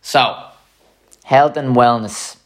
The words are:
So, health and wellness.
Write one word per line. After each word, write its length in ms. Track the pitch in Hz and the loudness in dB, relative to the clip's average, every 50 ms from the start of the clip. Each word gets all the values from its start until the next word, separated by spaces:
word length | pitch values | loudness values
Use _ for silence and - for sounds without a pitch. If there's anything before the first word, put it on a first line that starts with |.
| _ | _
So, 420 | - - 143 123 110 - - - - - _ _ _ _ _ _ _ _ _ _ _ _ _ _ | -2 0 0 0 0 -4 -10 -16 -20 -20 _ _ _ _ _ _ _ _ _ _ _ _ _ _
health 340 | - 135 135 143 151 147 151 | 0 2 2 2 2 0 -4
and 180 | 143 131 127 | -4 -2 2
wellness. 640 | 123 123 120 120 117 110 107 - - - - - _ _ | 4 4 4 2 0 -4 -8 -12 -12 -14 -16 -16 _ _